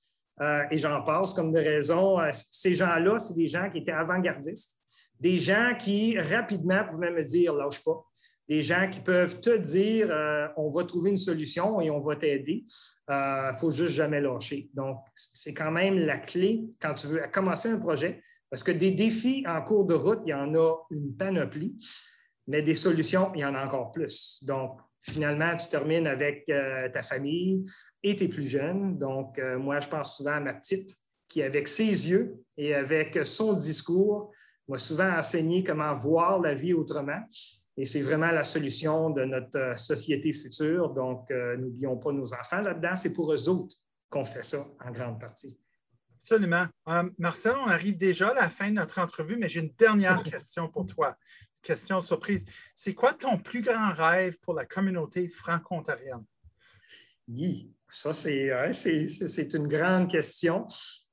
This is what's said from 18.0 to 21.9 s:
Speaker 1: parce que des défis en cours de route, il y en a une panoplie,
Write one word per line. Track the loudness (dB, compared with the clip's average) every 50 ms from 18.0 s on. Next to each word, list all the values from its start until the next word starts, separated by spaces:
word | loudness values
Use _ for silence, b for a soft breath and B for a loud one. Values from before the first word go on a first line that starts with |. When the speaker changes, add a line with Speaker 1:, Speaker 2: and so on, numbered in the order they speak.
| 0 -2 -4 B B B B B B -12
Speaker 1:
parce | -10 -4 -2
que | 0
des | 2 4 4 4
défis | 4 4 4 2 2 2 0 0 0 0 -2
en | -2 -4 -4
cours | 0 2 4 4 4
de | 4 4
route, | 4 4 2 2 2 0
il | -4
y | -2
en | -2 -2 2 4
a | 4 4 4 4 0 -4 -8
une | -8 -6 -6 -6 -4
panoplie, | -4 -2 0 0 0 0 -2 -4 -6 -6 -6 -6 -8 B B